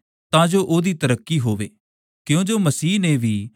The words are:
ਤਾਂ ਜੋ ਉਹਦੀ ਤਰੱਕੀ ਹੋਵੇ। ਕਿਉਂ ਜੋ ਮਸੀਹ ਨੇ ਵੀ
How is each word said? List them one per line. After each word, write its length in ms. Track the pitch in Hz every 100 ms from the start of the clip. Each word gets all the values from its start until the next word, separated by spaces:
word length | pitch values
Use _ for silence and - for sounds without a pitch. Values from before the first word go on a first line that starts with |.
| _ _ _
ਤਾਂ 160 | 160 170
ਜੋ 160 | 190
ਉਹਦੀ 300 | 180 165 175
ਤਰੱਕੀ 460 | 165 139 120 - 160
ਹੋਵੇ। 300 | 117 104 104 - _ _ _ _ -
ਕਿਉਂ 180 | 151
ਜੋ 160 | 196 220
ਮਸੀਹ 400 | 165 - 151 208
ਨੇ 180 | 175 139
ਵੀ 320 | 117 104 104